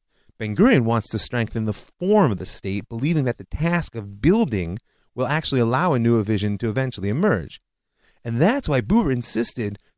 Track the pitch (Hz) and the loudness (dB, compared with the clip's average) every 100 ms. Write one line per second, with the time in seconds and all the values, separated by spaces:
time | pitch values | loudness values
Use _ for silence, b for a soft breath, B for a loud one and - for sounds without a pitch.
0 | _ _ _ - 110 107 240 170 113 113 | _ _ _ -10 -4 4 4 6 4 0
1 | - 110 - 123 110 117 110 - - - | -2 -4 -2 -2 -4 -2 -4 -6 -10 -6
2 | 180 214 147 92 90 - 101 101 - 113 | 2 4 4 0 -6 -8 -6 -6 -6 -4
3 | 143 160 127 - 98 - 165 175 - 117 | 0 0 0 -4 -8 -4 -2 -2 -4 -8
4 | 101 101 135 220 180 104 82 98 _ _ | -10 0 2 4 2 0 -2 -6 _ _
5 | _ 120 123 156 - 131 113 131 175 131 | _ -6 -2 -2 0 2 2 2 2 2
6 | 117 117 101 104 104 101 113 107 131 - | 4 2 2 0 -2 -2 -4 -2 -4 -4
7 | 98 127 202 104 71 - _ _ _ _ | -2 0 2 0 -2 -16 _ _ _ _
8 | _ _ 113 117 180 277 151 135 107 226 | _ _ -4 2 2 2 0 -2 2 2
9 | 170 123 - - 117 - 104 101 _ | 2 -2 -2 -2 -4 -4 -8 -8 _